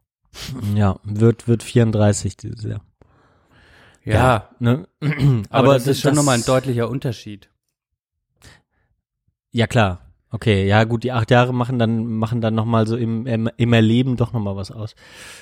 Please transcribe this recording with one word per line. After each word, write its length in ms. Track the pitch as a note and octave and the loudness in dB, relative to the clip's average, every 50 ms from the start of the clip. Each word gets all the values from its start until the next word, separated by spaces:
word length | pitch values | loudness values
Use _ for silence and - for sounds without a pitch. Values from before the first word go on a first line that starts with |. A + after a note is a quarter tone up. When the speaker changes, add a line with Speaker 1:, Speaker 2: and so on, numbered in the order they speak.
| _ _ _ _ _ _ _ - - - C3 - G#2 G#2 G#2 | _ _ _ _ _ _ _ -16 -14 -14 -12 -8 -6 -2 0
Speaker 1:
Ja, 260 | G#2 G#2 F#2+ F#2 - - | 2 2 0 0 -2 -6
wird, 440 | G#2 G#2 G#2 A2+ A#2 A2+ - - A#2+ | -8 -2 2 4 2 2 2 0 -2
wird 160 | A#2 A2 - | -2 -2 -2
vierunddreißig 720 | - - B2 A#2 A2+ G#2+ G#2 G#2 G#2 G2+ - - G2 - _ | -2 2 2 2 2 2 2 2 2 2 0 -2 -8 -10 _
dieses 260 | - G#2+ - - G#2+ | -14 -14 -12 -10 -10
Jahr. 180 | A2 G#2+ G#2 - _ _ _ _ _ _ _ _ _ _ _ _ _ _ _ _ _ _ _ - _ _ _ - | -10 -10 -10 -12 _ _ _ _ _ _ _ _ _ _ _ _ _ _ _ _ _ _ _ -20 _ _ _ -8
Speaker 2:
Ja. 100 | - C#3+ | -2 0
Speaker 1:
Ja, 360 | - B2 B2+ B2 G2+ - - _ - | 2 4 4 2 0 -2 -8 _ -2
ne? 280 | A#2+ A#2 B2 D3+ F3+ - _ - | 0 0 0 0 -2 -10 _ -6
<clears throat> 20 | |
Speaker 2:
Aber 420 | D3+ C#3+ D#3 C#3+ C3 C#3+ C3 A2 G2+ - | -4 -4 -2 2 2 2 2 2 0 -2
Speaker 1:
Aber 220 | - - B2+ C3+ C#3 | 0 2 4 6 4
Speaker 2:
das 100 | B2+ A#2+ | 4 2
ist 160 | C#3 C3+ - | 0 -2 0
schon 100 | - C#3+ | 0 0
Speaker 1:
das 60 | C#3+ D3+ | 2 2
Speaker 2:
nochmal 220 | C#3+ C#3 B2+ A#2 | 2 2 2 0
ein 60 | A2+ | 2
deutlicher 440 | C3+ C3 C3 B2+ C3+ A#2+ A#2+ A#2 A2 | 2 0 0 0 -2 -4 -2 -2 -4
Unterschied. 600 | B2 C3+ - C3+ A2 - - A2 G#2 G2 _ _ _ _ _ _ _ _ _ _ _ _ _ _ _ _ _ _ _ _ _ - - _ _ _ _ _ _ _ _ _ _ _ _ _ _ _ _ _ _ _ | -4 -6 -6 -6 -8 -8 -12 -16 -18 -18 _ _ _ _ _ _ _ _ _ _ _ _ _ _ _ _ _ _ _ _ _ -20 -20 _ _ _ _ _ _ _ _ _ _ _ _ _ _ _ _ _ _ _
Speaker 1:
Ja, 160 | - A#2 A2 - | -2 -2 -2 0
klar. 400 | - B2 G#2+ F#2+ F2+ - - - _ _ _ _ - | 2 2 2 2 0 -6 -12 -20 _ _ _ _ -12
Okay, 320 | G#2+ - A#2+ G#2 G2 G2 | -6 0 0 0 2 2
ja 200 | G2 G2+ G#2+ A2+ | 2 4 2 2
gut, 180 | A2+ A#2+ A2+ - | 2 -2 -4 -4
die 80 | B2 | -4
acht 180 | B2+ B2 A2 - | -2 -2 0 2
Jahre 240 | B2 B2 B2 B2 B2+ | 4 4 4 2 0
machen 240 | B2 B2 A#2+ C3 A#2+ | -4 -4 -2 -2 0
dann, 280 | A#2 A2+ A2+ A2+ A2+ | 0 0 0 -2 -2
machen 340 | A#2+ A2+ A2 A2+ A2 A#2 A#2 | -4 -2 -4 -2 -2 -2 -2
dann 160 | A2 A2 A2 | -2 0 0
nochmal 320 | A2 A2 A#2 A#2 A2+ A2 A2 | 0 -2 0 2 0 2 0
so 80 | A2+ | 0
im, 320 | B2 A#2 A2+ A2+ A2+ A#2 C3+ | -4 -2 -4 -4 -4 -4 -4
im, 220 | A#2 A2 A2+ A#2 - - | -4 -2 -2 -4 -2 -2
im 160 | A#2 A#2+ A#2+ | 0 2 4
Erleben 420 | A#2 A2+ A2 A#2 B2 C3 C3+ B2 | 4 4 4 4 2 0 0 0
doch 160 | - A#2+ - | -2 -2 -2
nochmal 240 | - A#2 G#2 G2+ G2 | -2 -6 -6 -6 -8
was 160 | G2+ F#2+ - | -8 -10 -12
aus. 240 | - A2+ G#2 G#2 - _ - - - - - - - - | -12 -14 -14 -14 -14 _ -20 -20 -20 -20 -20 -20 -20 -20